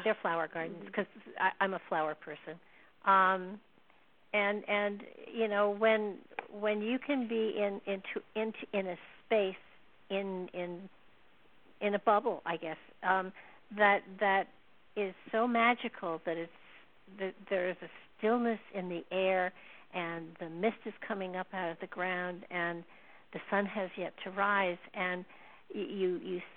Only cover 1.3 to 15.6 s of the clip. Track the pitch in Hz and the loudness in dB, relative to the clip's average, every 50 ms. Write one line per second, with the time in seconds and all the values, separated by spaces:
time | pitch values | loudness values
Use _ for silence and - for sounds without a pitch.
1.3 | - - 190 190 - - 196 196 190 170 - - 190 160 156 156 151 - - - | -4 0 0 0 2 2 0 0 0 -4 -4 -2 -2 0 0 0 -2 -6 -10 -12
2.3 | 151 151 - 165 160 - - - - - - - _ _ - 196 196 190 190 185 | -14 -12 -12 -14 -14 -14 -18 -20 -20 -20 -20 -20 _ _ 4 6 8 8 8 8
3.3 | 190 185 185 180 208 208 - _ _ _ _ _ _ _ _ _ _ _ _ _ | 6 2 0 -6 -10 -12 -16 _ _ _ _ _ _ _ _ _ _ _ _ _
4.3 | - 214 202 202 208 208 - - 208 208 208 208 208 202 - - - - - - | 0 2 2 2 0 0 -2 0 0 0 0 0 -2 -4 -8 -14 -16 -16 -16 -8
5.3 | - 233 226 214 208 202 208 208 202 202 220 220 220 214 214 208 190 - - - | -2 -2 0 2 4 4 4 4 4 4 4 6 6 4 2 0 -4 -6 -12 -14
6.3 | - - - - - 208 208 214 214 214 208 220 247 262 - - 285 262 240 220 | -12 -12 -12 -12 -8 -2 0 0 2 2 2 0 0 0 0 0 0 0 0 0
7.3 | 233 226 220 220 - 208 208 202 196 196 - 202 196 190 190 - - 220 - - | 0 0 0 0 0 0 0 0 -2 -4 -4 -4 -4 -4 -6 -8 -8 -8 -8 -6
8.3 | - 220 220 220 214 - 262 - - 202 196 185 175 - - - - - - - | -4 -4 -4 -2 -4 -8 -8 -4 -2 -2 -2 -2 -6 -10 -12 -18 -20 -20 -2 2
9.3 | 226 214 196 190 190 - - - - - - - - - - - 196 196 196 196 | 4 4 4 2 -2 -6 -14 -20 -20 -20 -20 -20 -20 -20 -8 -4 -4 -2 -2 -2
10.3 | 190 185 180 - - 180 175 175 175 175 196 185 - - - - - - - - | -4 -6 -6 -6 -6 -6 -6 -6 -8 -10 -12 -14 -18 -20 -20 -20 -20 -20 -20 -20
11.3 | - - - - - - - - - - 202 208 202 202 - 233 208 208 226 247 | -20 -20 -20 -20 -20 -20 -20 -20 -8 -2 0 0 0 2 4 4 4 6 4 2
12.3 | 185 147 - 170 170 160 - 160 156 - - - - - - 185 185 190 185 185 | -2 -2 -2 -4 -4 -4 -4 -8 -8 -10 -12 -18 -14 -4 0 2 2 2 2 -2
13.3 | 190 - - - - - - - 208 208 208 202 202 196 - 185 190 190 220 196 | -8 -14 -18 -20 -20 -20 -18 -10 2 6 6 6 6 6 2 -4 -4 0 2 4
14.3 | 190 196 180 - - - - - - - - - - 214 202 190 185 - - - | 4 4 2 0 -6 -16 -20 -20 -20 -20 -20 -10 -6 -4 -4 -4 -6 -10 -10 -2
15.3 | - 220 233 247 233 233 | 0 2 2 4 4 4